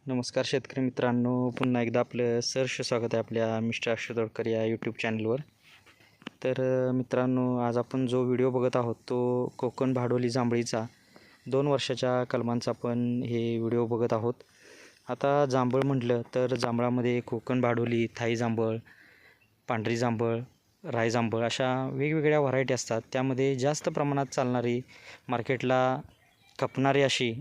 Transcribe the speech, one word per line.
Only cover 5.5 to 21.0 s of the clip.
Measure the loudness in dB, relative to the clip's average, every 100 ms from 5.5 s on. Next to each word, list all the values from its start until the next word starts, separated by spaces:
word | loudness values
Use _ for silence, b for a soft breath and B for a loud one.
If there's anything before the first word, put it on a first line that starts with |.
| _ B B B B B B -20 _
तर, | -2 0 0 2 2
अ, |
मित्रांनो, | 0 0 0 2 2 2 0
आज | 2 0
आपण | 0 -2 0
जो | 0
व्हिडिओ | 2 2 2
बघत | 2 0 0
आहोत | -2
तो | -4 -4 -2 0 0 -2 -2
कोकण | -4 0 0
भाडोली | 0 2 0 0
जांभळीचा | 0 2 0 0 -4 -4 B B B B B -2
दोन | 0 2
वर्षाच्या | 2 0 -2 0 0
कलमांचा | 0 -2 0 0 -2
आपण | -4 -2 -2 0 -2
हे | -2 -2 0 -2
व्हिडिओ | 0 0 0
बघत | 0 0
आहोत. | 0 0 -4 -14 B B B B B -10
आता | -2 2 2 4
जांभळ | 2 2 2
म्हटलं | 2 0 2 0 0
तर | -2 0
जांभळामध्ये | 0 0 0 0 0 0 -2
कोकण | -2 -8 -2 0
भाडोली, | 2 0 0 0 -2 -2
थाई | -2 0
जांभळ, | -2 0 -2 -2 B B B B B B B _ -6
पांढरी | -4 -2 0
जांभळ, | 0 0 0 -2 -6 _ _ _
राय | -6 0